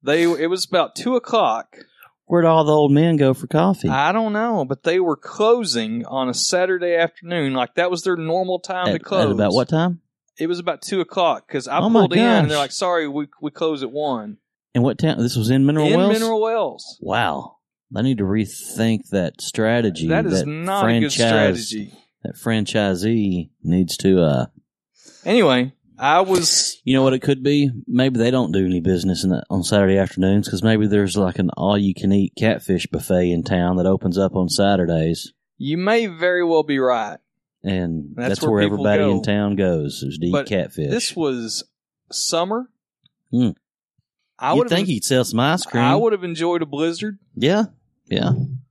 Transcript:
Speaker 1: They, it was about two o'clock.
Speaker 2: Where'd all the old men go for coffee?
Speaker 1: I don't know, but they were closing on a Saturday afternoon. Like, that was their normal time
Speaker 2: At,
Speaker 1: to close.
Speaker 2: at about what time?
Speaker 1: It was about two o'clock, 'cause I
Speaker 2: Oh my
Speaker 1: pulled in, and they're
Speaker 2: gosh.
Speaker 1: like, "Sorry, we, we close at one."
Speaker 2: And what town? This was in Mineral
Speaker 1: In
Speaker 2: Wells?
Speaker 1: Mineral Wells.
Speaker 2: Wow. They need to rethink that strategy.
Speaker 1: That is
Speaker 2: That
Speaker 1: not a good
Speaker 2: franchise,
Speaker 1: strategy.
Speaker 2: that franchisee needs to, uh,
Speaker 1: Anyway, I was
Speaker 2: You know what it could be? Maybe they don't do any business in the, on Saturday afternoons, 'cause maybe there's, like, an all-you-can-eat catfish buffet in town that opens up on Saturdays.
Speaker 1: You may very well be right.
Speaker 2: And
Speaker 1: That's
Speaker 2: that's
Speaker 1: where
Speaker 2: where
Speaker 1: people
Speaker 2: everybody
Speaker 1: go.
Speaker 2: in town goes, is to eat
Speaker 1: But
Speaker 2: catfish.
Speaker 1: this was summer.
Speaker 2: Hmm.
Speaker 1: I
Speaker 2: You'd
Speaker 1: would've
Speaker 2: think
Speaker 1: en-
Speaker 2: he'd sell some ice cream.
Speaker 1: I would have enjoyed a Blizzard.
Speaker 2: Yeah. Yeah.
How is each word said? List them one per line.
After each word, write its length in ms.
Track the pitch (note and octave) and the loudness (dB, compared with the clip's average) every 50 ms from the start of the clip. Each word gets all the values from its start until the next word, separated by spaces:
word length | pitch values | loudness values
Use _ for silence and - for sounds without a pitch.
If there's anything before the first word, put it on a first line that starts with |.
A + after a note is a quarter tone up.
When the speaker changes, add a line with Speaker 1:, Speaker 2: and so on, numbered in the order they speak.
| _ | _
Speaker 1:
They, 200 | C3 C#3+ E3 E3+ | 0 0 2 2
it 240 | E3+ E3+ C#3+ D#3 E3 | 2 2 0 -2 -2
was 160 | F3+ F#3 - | -2 -4 -6
about 300 | - - F3+ D#3 - _ | -2 0 0 0 0 _
two 200 | - - A#3+ C4 | -8 -4 -2 -2
o'clock. 600 | B3 A#3 - - A3+ G3 C3+ A2 A2+ - _ _ - - _ _ _ - - _ _ _ _ | -2 -2 0 0 2 2 2 0 -2 -6 _ _ -20 -20 _ _ _ -20 -20 _ _ _ _
Speaker 2:
Where'd 180 | F3 F3 E3 | 0 2 4
all 180 | E3 D#3+ D#3+ D#3 | 6 4 4 4
the 80 | D3 | 4
old 200 | D3+ D3+ D3 C#3+ | 4 4 4 4
men 260 | C#3 D3 D#3+ E3+ E3 D3+ | 4 4 4 4 4 4
go 160 | C#3+ C3 C3 | 4 2 2
for 140 | C3 - B2 | 0 -4 -2
coffee? 420 | - D3+ E3+ F#3 F#3+ - - - | 0 2 2 2 0 0 -2 -2
Speaker 1:
I 220 | C#3 C3 C#3+ D#3 | 0 0 0 0
don't 220 | F#3 A3 A3+ A3 G#3 | 0 0 -2 -2 -2
know, 320 | G#3 A3+ A#3+ A#3 G3 C#3+ | -2 -2 -2 -2 -2 -2
but 180 | B2 C3+ C3 _ | -4 -6 -4 _
they 160 | E3 E3+ F#3 | -2 0 2
were 160 | F#3 E3+ D3+ | 2 0 -2
closing 920 | - _ - - - G#3+ A3 A#3+ B3 A#3 F3 - A#2+ A2+ A2 A2+ A#2 A#2 | -4 _ -18 -4 0 4 4 4 4 2 -2 -2 -2 -2 -2 -4 -6 -8
on 220 | - C3 C3+ C3 B2+ | -6 -4 -4 -2 -2
a 40 | B2 | -2
Saturday 600 | - - - - F3+ F3+ F#3 F#3+ F3+ F3 F3 E3+ | -2 -2 -2 0 0 0 0 0 0 0 0 2
afternoon. 580 | E3+ E3+ E3 _ - - E3+ F3 F3 D3+ C3+ C3 | 2 2 0 _ -8 -12 -6 -4 -2 -2 -2 0
Like, 220 | C3 B2 A#2+ _ | -2 -2 -2 _
that 140 | - E3+ F3+ | -2 0 0
was 120 | F3+ E3+ E3+ | -2 -4 -2
their 120 | F#3+ F3+ E3+ | -2 -2 -2
normal 420 | D#3+ D#3+ E3 F#3 F#3 F#3 F#3 F3+ | -2 -4 -2 -2 -2 -2 -4 -6
time 280 | F3+ - F#3+ F3+ F3+ F3+ | _ -8 -6 -4 -2 -2
Speaker 2:
At, 60 | - | -2
Speaker 1:
to 60 | E3 | -4
close. 260 | - - G3+ F#3 F3 | -4 -4 0 0 0
Speaker 2:
at 60 | G#2+ | 0
about 220 | G2+ G2 G#2 G2+ F#2 | 2 0 0 2 2
what 160 | A#2+ B2+ - | 0 0 2
time? 320 | D#3+ D#3 E3 F3+ F3 E3+ _ _ _ _ _ _ _ - | 0 0 0 0 -2 -6 _ _ _ _ _ _ _ -8
Speaker 1:
It 100 | D3+ E3 | -4 -4
was 120 | F3 F3 | -4 -4
about 220 | F3 F3 D#3+ C#3 | -4 -6 -6 -6
two 180 | - - - F#3+ | -8 -6 -4 -4
o'clock, 460 | E3+ - - G3 F3+ E3 C3+ A2+ _ _ | -4 -4 -2 0 0 0 0 -2 _ _
'cause 200 | - C#3+ A#2+ B2 | -8 -8 -6 -2
I 120 | C3 D#3 | -2 0
Speaker 2:
Oh 100 | F3+ G#3+ | 0 4
my 120 | A3+ A3 | 4 4
Speaker 1:
pulled 120 | G3 F3+ E3+ | 4 4 4
in, 60 | F#3+ | 4
and 300 | A3+ A#3+ A3+ G#3 E3 - | 4 4 4 4 2 2
they're 80 | D3+ D3 | 2 0
Speaker 2:
gosh. 60 | C#3+ | -2
Speaker 1:
like, 80 | C3 | -2
"Sorry, 360 | - - G3+ F3+ F3 E3+ D#3+ D3 | -4 -4 -2 0 0 0 0 -2
we, 200 | C#3 D3 D3 C#3+ _ _ | -4 -6 -6 -6 _ _
we 100 | D3+ D3+ | -10 -10
close 320 | C#3+ - E3 D#3+ D#3 C#3+ C3 | _ -4 -2 -2 -2 -2 -6
at 80 | A#2 | -6
one." 460 | A#2+ D3 D3+ D3 C3 A#2 G#2+ G#2+ G#2 - _ _ _ _ _ _ _ | -6 -4 -4 -4 -4 -4 -6 -10 -14 -16 _ _ _ _ _ _ _
Speaker 2:
And 100 | B2 A#2+ | 2 2
what 140 | - - - | 2 0 0
town? 180 | - D#3 - - | 0 0 0 0
This 160 | A#2 A#2+ - B2+ | -2 -2 0 -2
was 120 | G#2+ A2+ | 0 2
in 160 | B2+ C3+ C3+ | 2 4 4
Mineral 220 | C#3 D3+ D#3 D3+ D#3+ | 4 2 2 2 4
Speaker 1:
In 100 | G#3 - | 4 4
Speaker 2:
Wells? 160 | F#3 G3+ A3 | 4 4 2
Speaker 1:
Mineral 280 | A3 A3+ A3+ A3+ G#3+ | 2 0 0 0 0
Wells. 560 | G#3+ A3 A3+ A3+ G3+ C#3+ A#2 - - - - _ | -2 0 0 -2 -2 -4 -6 -10 -18 -20 -18 _
Speaker 2:
Wow. 580 | - F#2+ F#2+ A2+ A#2 F2+ D2+ C#2 C2+ - _ _ _ _ _ _ _ _ | -8 -4 -2 0 0 0 -2 -4 -8 -12 _ _ _ _ _ _ _ _
They 100 | - - | -6 -2
need 160 | A2 C3 C3+ G#2+ | -2 0 0 0
to 80 | G2+ | 0
rethink 840 | F#2 G2 A2 G#2+ G2 - - - - - - A2 A2+ A2+ G#2 - - | 0 0 -2 -2 -4 -6 -16 -16 -14 -4 -2 0 0 0 -2 -4 -4
that 280 | - G2 F2+ E2 - - | -4 -2 -2 -2 -6 -8
strategy. 680 | - - - - A2 A2 A#2 A#2+ A#2 G#2+ F2 D#2+ D#2+ E2 | -12 -10 -4 -2 0 0 2 2 0 -2 -2 -2 -4 -2
Speaker 1:
That 180 | D#2+ - - | -2 -2 0
is 160 | - F#2 F#2+ | 0 0 -2
Speaker 2:
That 60 | D#2 C#2+ | -2 -2
Speaker 1:
not 420 | D3+ D#3 E3 F3+ F#3+ G3+ G3 A2 | -6 -8 -6 -4 -2 0 2 2
a 100 | A#2 A#2 | 2 2
good 140 | A2+ D3 C#3 | 2 0 0
Speaker 2:
franchise, 540 | - A#2 A2+ A2+ A2 G#2+ G2+ F#2 A#2 A2+ G#2+ | 0 2 2 4 4 2 2 0 -2 -6 -8
Speaker 1:
strategy. 240 | A2 G#2+ G#2 G2+ - - _ _ _ _ _ | -8 -8 -10 -10 -14 -20 _ _ _ _ _
Speaker 2:
that 120 | - - | -14 -14
franchisee 1120 | - - A#2+ A2+ A2 G2+ - - A2 G#2 G2+ F#2+ F2 F2+ A2 A#2 A2+ G#2+ G2 F#2 F2+ D#2+ - _ _ _ | -8 -4 -2 -2 -2 -2 -2 0 0 0 2 0 0 0 0 0 0 0 0 -2 -2 -4 -8 _ _ _
needs 340 | D#2 E2+ F#2 F#2 E2 - - | 0 2 2 2 0 -2 0
to, 240 | - G2 F#2+ F#2 | 2 4 4 6
uh, 240 | F2 D#2 C#2+ B1+ A#1+ - _ _ _ _ _ _ _ _ _ _ _ - - - - | 4 4 2 2 -2 -4 _ _ _ _ _ _ _ _ _ _ _ -20 -20 -12 -4
Speaker 1:
Anyway, 500 | - G3+ B3 G#3+ D#3 C3 B2+ B2 C3 - _ _ _ _ _ | 0 2 4 4 4 4 2 0 -2 -6 _ _ _ _ _
I 240 | B2+ C#3 D#3 E3+ | 0 2 4 4
was 560 | F#3+ F#3+ F#3+ F3+ E3+ D#3+ - - - - - - _ | 4 4 2 2 2 2 0 0 -2 -2 -6 -8 _
Speaker 2:
You 100 | - C3 | 0 2
know 80 | C3 C3 | 4 4
what 100 | C3+ C3 | 4 2
it 80 | B2+ | 0
could 200 | - - C#3 C3 | 0 0 -2 0
be? 300 | B2+ C#3+ D3 D3 C#3+ C#3 B2+ - - - | 0 0 2 2 2 0 -2 -6 -8 -2
Maybe 320 | A#2+ B2 B2+ C3+ B2+ A#2 | 0 2 2 2 2 2
they 100 | A2+ A#2+ | 2 2
don't 200 | B2+ C3 B2 E2 | 2 0 0 0
do 140 | E2 G2 F#2+ | 0 0 0
any 160 | F2+ F2+ F2+ | 0 0 0
business 420 | D#2+ F#2 F#2+ F2 E2+ F#2 F#2 E2 - | 0 0 0 2 2 0 -2 0 0
in 60 | F#2+ | 0
the, 140 | F2+ - - _ | 0 0 -2 _
on 140 | - F#2+ F2 | -4 -4 -2
Saturday 340 | - - G#2 G2+ F#2+ G2 G2 | 2 2 4 4 4 4 2
afternoons, 520 | F#2+ F#2 - - F#2 F#2+ G2 G2+ G2 - | 2 0 0 0 0 2 2 2 0 -2
'cause 120 | - F#2 | -4 -2
maybe 260 | F#2 A2+ A2+ G#2+ G#2+ G#2 | 0 2 2 2 2 2
there's, 280 | G2+ G#2 G2+ F#2+ F2 | 2 2 0 0 0
like, 240 | G2+ G2 F#2 F2 - | 0 -2 -2 -2 -2
an 100 | F#2+ F2+ | -4 -4
all-you-can-eat 840 | - - - F#2+ G#2 G2+ G2+ G2 F#2 - - G2 G2 G2+ G2 F2+ _ - | -4 -2 0 0 2 2 2 0 -2 -2 0 0 2 2 0 -2 _ -2
catfish 480 | A2+ A2 A2 - - - F#2+ F2 - - | 0 0 0 -2 -2 -2 -2 -2 -2 -4
buffet 440 | - D2+ - - F#2+ F2+ F2+ F2+ | -8 -8 -4 0 0 2 2 2
in 120 | F2 E2+ D#2+ | 0 0 -2
town 340 | - F#2+ F2+ F2 F2 F#2 F#2 | -2 0 0 2 2 0 0
that 80 | F2+ | 2
opens 320 | F#2 F#2+ F#2+ - F#2+ F2 F#2 | 2 0 0 0 -2 0 0
up 180 | G2 F#2+ - | 0 0 0
on 140 | F#2+ F#2 E2+ | -2 -2 -2
Saturdays. 840 | - - G2+ G2 G2+ F#2 F2+ E2 E2+ D#2+ D#2+ D#2+ E2 - - - _ _ _ _ _ _ | 0 0 2 2 2 2 0 0 0 0 0 0 -2 -4 -6 -16 _ _ _ _ _ _
Speaker 1:
You 200 | - C#3 D3+ E3+ | -6 -6 -4 -2
may 300 | F#3 G3 A3 A#3 A#3 G#3 | -2 0 0 0 0 -2
very 360 | F3 D#3+ E3+ F3+ F3+ F3+ F3 | -6 -2 -2 0 0 0 0
well 200 | E3+ E3 D#3+ D3+ | 2 2 2 2
be 160 | D3 C#3+ C3+ | 2 0 0
right. 380 | C3 B2+ B2 A#2 A2 G#2 - - _ _ _ _ _ _ _ _ _ | 2 2 0 0 -2 -6 -10 -14 _ _ _ _ _ _ _ _ _
Speaker 2:
And 480 | G2 G2 F#2 F2+ E2+ E2 E2 D2 C#2+ - | -4 -2 -2 -2 -2 -4 -6 -8 -10 -10
Speaker 1:
That's 140 | - A#2+ C3 | -6 -4 -4
Speaker 2:
that's 120 | G2 F#2+ - | -2 -2 0
Speaker 1:
where 80 | A2+ | 0
Speaker 2:
where 120 | A2 G#2 G#2 G#2 | 2 2 2 2
Speaker 1:
people 180 | G#2 G2+ G2+ G#2 | 0 0 0 2
Speaker 2:
everybody 220 | G#2 G2+ G2+ G2+ | 2 2 2 2
Speaker 1:
go. 60 | G2 F#2+ | 0 0
Speaker 2:
in 60 | - | 0
town 320 | G#2+ G2+ G#2 G#2 G2+ G2+ | 0 0 0 0 0 0
goes, 480 | G2 G2 F#2 F2 D#2+ D2+ C#2+ C#2 - - | 0 0 0 0 0 -2 -4 -6 -8 -10
is 160 | C2+ C#2+ D#2 | -10 -8 -4
to 80 | E2 F2 | -4 -2
eat 40 | |
Speaker 1:
But 140 | F2+ C#3+ C#3 - | -2 -2 -2 -2
Speaker 2:
catfish. 440 | G#2 F#2+ F2 - - - D#2 C#3+ | -4 -4 -4 -4 -6 -6 -4 -2
Speaker 1:
this 240 | - A#3 A#3+ - - | -2 -2 -4 -6 -4
was 480 | F3+ D#3+ D3 C3 B2 A#2 A2 G#2+ - - _ _ _ _ _ _ _ _ _ | -2 -2 -2 -2 -4 -6 -8 -10 -10 -12 _ _ _ _ _ _ _ _ _
summer. 580 | - - - - - E3 F3 F#3+ G#3 A#3 B3+ B3 _ _ _ _ _ _ _ _ _ _ _ _ | -10 -6 -6 -2 -2 -2 -2 -2 -4 -6 -6 -8 _ _ _ _ _ _ _ _ _ _ _ _
Speaker 2:
Hmm. 200 | - A#2+ B2 A2 F#2 _ _ _ _ _ _ _ _ _ _ _ _ _ _ _ _ _ | -2 0 0 0 -2 _ _ _ _ _ _ _ _ _ _ _ _ _ _ _ _ _
Speaker 1:
I 140 | B2 C3 | -2 0
Speaker 2:
You'd 60 | E3 - | 2 2
Speaker 1:
would've 100 | B3 A#3+ | 2 2
Speaker 2:
think 160 | F#3+ F3 G3+ F#3 | 0 0 0 0
Speaker 1:
en- 60 | D3+ | -2
Speaker 2:
he'd 100 | G#2+ - | -4 -2
sell 200 | - C3+ B2+ B2 | 0 2 2 0
some 160 | - - A2+ | 0 0 0
ice 260 | B2 C#3+ D#3 F3+ - | 0 2 0 -2 -4
cream. 180 | - - A#2+ C3+ | -4 -2 0 2
Speaker 1:
I 120 | C#3 D#3+ | 2 2
would 160 | G3 A3+ A3+ G#3+ | 2 2 2 0
have 100 | G3 F3+ | -2 -4
enjoyed 380 | F3+ E3+ D#3 E3 E3+ F3 E3+ | -8 -6 -2 -2 0 0 -2
a 40 | E3 D3 | -2 -4
Blizzard. 500 | C#3 C#3+ D#3 E3 E3+ E3+ G3+ G#3+ G#3 G3 _ _ _ | -4 -2 -2 -2 -2 -4 -6 -8 -8 -10 _ _ _
Speaker 2:
Yeah. 280 | - G#2+ C#3+ F#3 G#3 A3 - - _ _ _ _ _ _ _ | 0 2 2 4 4 2 -2 -4 _ _ _ _ _ _ _
Yeah. 260 | - - - - - - C3 C3+ - - - _ | -2 0 2 2 0 0 -2 -6 -6 -10 -12 _